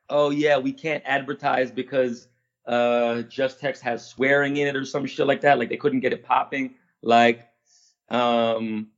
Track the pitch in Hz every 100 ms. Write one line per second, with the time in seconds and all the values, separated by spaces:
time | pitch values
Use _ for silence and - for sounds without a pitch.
0 | - 147 147 147 147 143 135 135 160 147
1 | 131 139 135 147 139 131 127 113 127 139
2 | 127 117 - _ _ _ - 120 120 120
3 | 117 120 117 - 131 - 143 - 127 117
4 | - - 135 143 139 143 143 135 135 143
5 | 139 - 139 135 147 131 117 127 143 131
6 | 123 117 - 127 139 139 131 - _ _
7 | 113 117 120 117 - _ _ _ _ _
8 | - 120 120 117 113 113 110 107 107